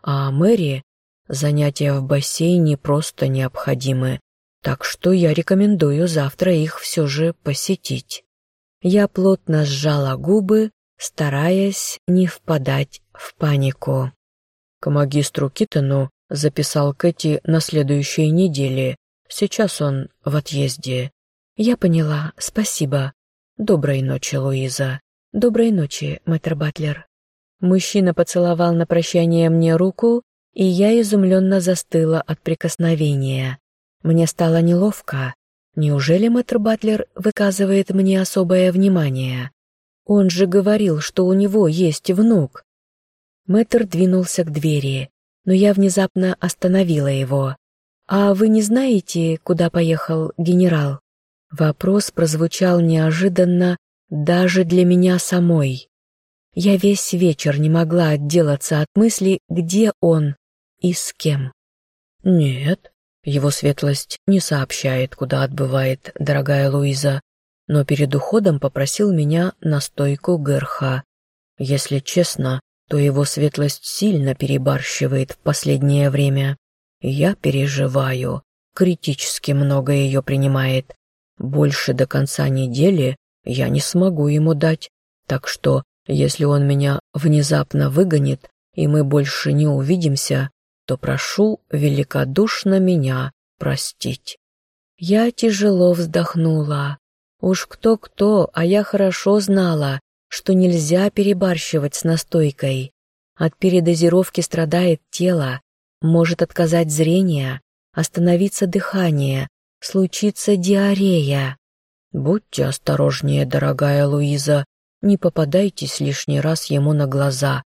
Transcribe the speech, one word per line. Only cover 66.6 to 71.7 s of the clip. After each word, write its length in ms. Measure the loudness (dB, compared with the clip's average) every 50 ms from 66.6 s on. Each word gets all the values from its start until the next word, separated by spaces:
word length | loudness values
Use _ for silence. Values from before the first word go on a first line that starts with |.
| 2 0
Луиза, 500 | 0 0 0 -2 -2 -2 -2 -2 -2 -2 _ _ _ _ _ _ _ _ _ -2
но 160 | 0 0 2
перед 280 | 0 0 0 0 0 0
уходом 440 | -2 -2 0 0 2 2 2 2 2
попросил 540 | -2 -4 _ -2 -4 -4 0 0 0 2
меня 400 | 2 2 2 2 2 0 0 -2 -4 _
на 200 | -2 -2 -2 -2
стойку 560 | -4 -6 _ -2 -2 -2 -2 -2 -2 -2 -2 -2
Герха. 640 | 0 -2 -2 -2 -2 -6 -6 -6 -4 -4 -4 -4 -6 _ _ _ _ _ _ _ _ _ _
Если 440 | _ -4 -2